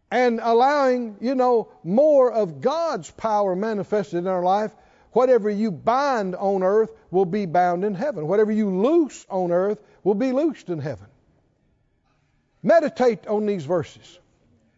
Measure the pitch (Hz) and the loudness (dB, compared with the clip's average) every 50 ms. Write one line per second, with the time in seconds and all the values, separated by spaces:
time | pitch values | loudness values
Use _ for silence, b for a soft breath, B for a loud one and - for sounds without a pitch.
0 | _ _ 196 240 254 247 233 226 220 233 233 233 254 277 294 294 269 262 254 247 | _ _ 0 0 2 2 0 0 0 2 2 4 4 4 4 2 2 2 0 0
1 | 240 226 208 - 214 240 277 254 247 254 247 226 202 - - _ - 160 190 240 | -4 -8 -10 -6 -4 -4 0 0 2 2 2 0 0 -4 -12 _ -6 0 2 4
2 | 302 311 294 277 254 240 214 226 208 170 151 135 131 247 294 330 339 320 277 202 | 4 6 6 6 4 4 2 0 -2 -2 -4 -4 -2 -2 -2 -2 -2 -4 -4 -6
3 | 151 - - - - 220 214 208 208 190 180 180 208 226 220 202 175 - 208 214 | -8 -12 -16 -8 -4 -2 0 0 0 0 -2 -2 -4 -4 -4 -6 -4 -2 -2 -2
4 | 190 - 170 175 175 190 185 180 175 180 190 208 214 202 - b b b b b | -2 -2 -6 -6 -4 -2 -4 -2 0 0 0 0 -2 -4 -8 b b b b b
5 | b b _ 220 254 254 254 233 196 208 208 196 220 226 175 131 120 220 233 269 | b b _ 2 4 4 4 4 2 0 -2 -2 -2 -4 -4 -4 -2 0 0 0
6 | 285 285 262 226 202 185 180 - 202 196 202 190 185 185 202 220 220 214 b b | 0 0 0 -2 -2 -4 -6 -4 -2 -2 -2 0 0 2 2 2 0 0 b b
7 | b b 170 185 196 170 170 214 202 165 147 180 180 180 175 175 196 214 202 160 | b b -2 0 0 0 -2 -4 -4 0 0 0 2 2 0 -2 -4 -4 -4 -4
8 | 240 302 254 170 151 151 190 214 220 214 220 214 220 202 185 185 202 262 330 349 | -6 -6 -6 -6 -4 -2 0 2 2 2 0 0 0 0 0 0 2 2 2 2
9 | 311 233 - - - _ - 185 185 175 170 180 185 202 208 208 b b b b | 2 0 -4 -14 -16 _ -6 -4 -2 0 0 0 0 -2 -4 -6 b b b b
10 | b 175 214 196 254 262 247 269 320 320 247 - - - 175 156 131 151 123 92 | b -2 0 0 0 -2 0 0 0 -2 -4 -6 -10 -10 -8 -8 -6 -8 -10 -12
11 | 98 - _ _ _ _ _ _ _ _ _ _ _ _ _ _ _ _ _ _ | -14 -20 _ _ _ _ _ _ _ _ _ _ _ _ _ _ _ _ _ _
12 | _ _ _ _ _ _ _ _ _ _ _ _ - 202 330 339 311 254 - - | _ _ _ _ _ _ _ _ _ _ _ _ 0 2 2 4 2 0 -2 0
13 | 247 247 220 - - - 214 208 214 208 202 185 139 139 180 170 135 - - - | 0 0 0 -2 -4 -4 -4 -2 -2 -2 -4 -4 -4 -2 -2 -2 -4 -6 -12 -20
14 | - - - _ _ _ _ _ _ _ _ _ _ _ _ | -20 -20 -20 _ _ _ _ _ _ _ _ _ _ _ _